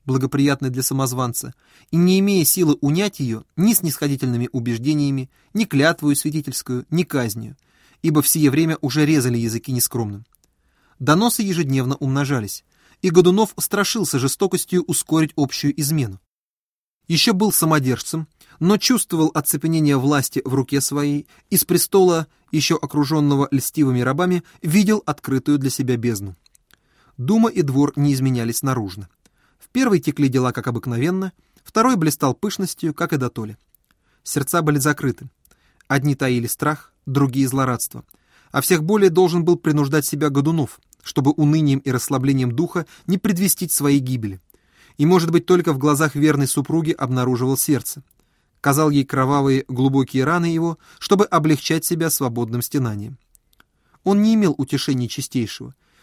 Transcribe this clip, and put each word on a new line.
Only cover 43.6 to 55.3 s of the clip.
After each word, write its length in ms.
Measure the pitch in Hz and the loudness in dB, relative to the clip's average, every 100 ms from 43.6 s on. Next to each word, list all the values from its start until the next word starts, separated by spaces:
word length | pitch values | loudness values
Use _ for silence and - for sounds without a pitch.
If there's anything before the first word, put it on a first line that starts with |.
| 170 | -4
своей 280 | - 143 139 | 0 2 2
гибели. 400 | 127 127 107 92 _ _ _ _ _ - | 2 -4 -6 -10 _ _ _ _ _ 0
И, 80 | 151 | 4
может 260 | 185 165 | 4 4
быть, 140 | 170 170 | 2 4
только 280 | 180 170 | 2 2
в 40 | 135 | 0
глазах 380 | 147 143 156 143 | 2 2 0 2
верной 320 | 151 143 135 | 2 2 0
супруги 440 | - 131 160 160 | 0 0 0 0
обнаруживал 640 | - 131 127 123 120 127 135 | -2 -2 -2 0 0 0 0
сердце. 460 | - 135 - - - _ _ _ _ _ | 0 0 -2 -12 -16 _ _ _ _ _
Казал 280 | 143 139 156 | 0 2 2
ей 140 | 143 | 2
кровавые 640 | 135 135 131 143 139 131 - | 0 0 0 2 2 0 -2
глубокие 560 | 127 135 135 131 131 | 0 2 2 0 0
раны 220 | 135 175 170 | 0 0 0
его, 320 | 165 170 165 _ - | 0 -2 -4 _ -8
чтобы 260 | - 202 208 | 2 2 4
облегчать 600 | 170 156 147 - 160 - | 2 2 0 0 -4 -2
себя 240 | 170 160 | -2 -2
свободным 520 | - 131 117 113 120 | -2 -2 -2 -4 -4
стенанием. 560 | - 143 120 104 107 131 _ _ _ _ _ _ _ _ | -4 -4 -4 -6 -10 -16 _ _ _ _ _ _ _ _
Он 180 | 185 202 | 0 4
не 140 | 214 220 | 4 4
имел 180 | 190 139 | 2 0
утешения 500 | 131 139 - 131 120 | -2 -2 -2 -2 -4
чистейшего, 680 | - - | -8 -6